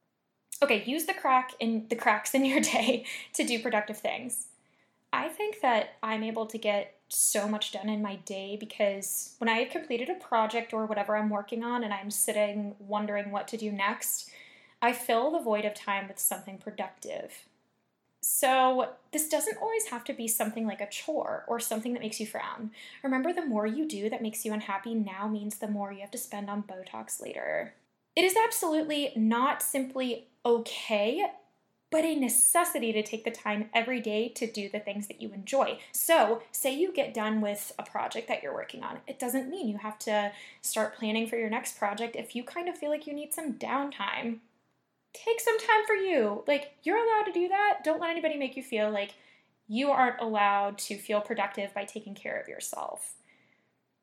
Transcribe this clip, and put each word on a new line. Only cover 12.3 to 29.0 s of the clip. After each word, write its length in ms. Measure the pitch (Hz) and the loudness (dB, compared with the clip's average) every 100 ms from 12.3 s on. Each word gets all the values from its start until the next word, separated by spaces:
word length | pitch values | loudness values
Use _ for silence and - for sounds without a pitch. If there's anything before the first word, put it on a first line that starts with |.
| 208 208 208 202 - | 2 2 0 -4 -8
wondering 520 | 196 208 208 208 202 | -4 -2 0 -2 -2
what 160 | 202 196 | -4 -4
to 80 | 220 | -6
do 140 | 214 | -4
next, 580 | 202 202 220 - - - - - - - _ | 0 0 0 -2 -4 -6 -18 -20 -20 -20 _
I 120 | 233 | 2
fill 380 | 240 - 226 277 | 2 2 4 4
the 80 | 330 | 2
void 260 | 240 208 208 | 2 2 0
of 80 | |
time 340 | 208 - 196 196 | -4 -4 -4 -4
with 120 | 196 | -4
something 380 | - 190 196 190 | -2 -2 -8 -12
productive. 880 | 214 - 190 - - - - - - _ _ _ _ _ _ _ | -10 -6 -8 -8 -10 -8 -10 -16 -20 _ _ _ _ _ _ _
So 680 | - - 269 262 262 254 233 - _ | -2 4 6 8 6 6 0 -4 _
this 180 | 302 - | -2 2
doesn't 280 | 302 427 427 | 2 0 -2
always 260 | 440 453 - | 0 0 -2
have 160 | 240 254 | -4 -6
to 80 | |
be 140 | 262 226 | -4 -2
something 400 | - 220 226 220 | 0 0 0 -4
like 140 | 196 | -4
a 80 | 202 | -6
chore 560 | - - 302 - - - | -6 -2 -2 -2 -4 -2
or 120 | 233 | -4
something 340 | - 220 240 | -2 -2 -2
that 80 | 240 | -4
makes 180 | 220 214 | -4 -6
you 80 | 220 | -6
frown. 440 | - - - 220 - - - | -6 -6 -6 -10 -10 -18 -6
Remember, 320 | 269 262 320 | -2 0 2
the 120 | 359 311 | 0 0
more 200 | 214 214 | 0 0
you 220 | 254 311 | 0 -2
do 220 | 196 214 | -2 -4
that 120 | 226 | -2
makes 240 | 220 - 226 | -4 -4 -4
you 80 | |
unhappy 400 | 214 208 196 233 | -4 -2 -4 -2
now 340 | 226 202 190 214 | -2 -2 -2 -4
means 300 | 214 208 - | -2 -4 -6
the 100 | 214 | -4
more 240 | 202 202 | -2 -4
you 100 | 196 | -8
have 100 | 202 | -10
to 60 | 247 | -10
spend 320 | - 202 202 | -8 -8 -4
on 140 | 208 | -6
Botox 580 | 202 185 185 - - - | -6 -10 -12 -12 -10 -8
later. 520 | - - 65 78 - - _ _ _ 320 | -8 -6 -2 -2 -4 -12 _ _ _ 4
It 80 | |
is 120 | 370 403 453 | 4 6 4
absolutely 680 | - 339 311 311 294 | 2 2 2 2 0